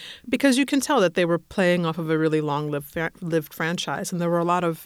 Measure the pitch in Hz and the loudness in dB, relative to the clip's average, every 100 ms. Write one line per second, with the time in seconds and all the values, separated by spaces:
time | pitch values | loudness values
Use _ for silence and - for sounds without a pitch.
0 | - - - 254 277 247 269 285 - 277 | -16 -16 -6 2 4 4 2 0 2 2
1 | 180 185 170 170 - - 180 175 170 165 | 2 2 0 0 -2 0 2 2 0 -2
2 | 160 160 156 156 151 143 151 143 147 170 | -2 0 2 0 0 -2 -2 -6 -6 -6
3 | 165 - 170 160 151 - 160 - - 143 | -6 -6 -4 -2 -4 -6 -4 -4 -6 -6
4 | 190 175 170 175 170 180 170 160 | -6 -4 0 0 0 0 0 -4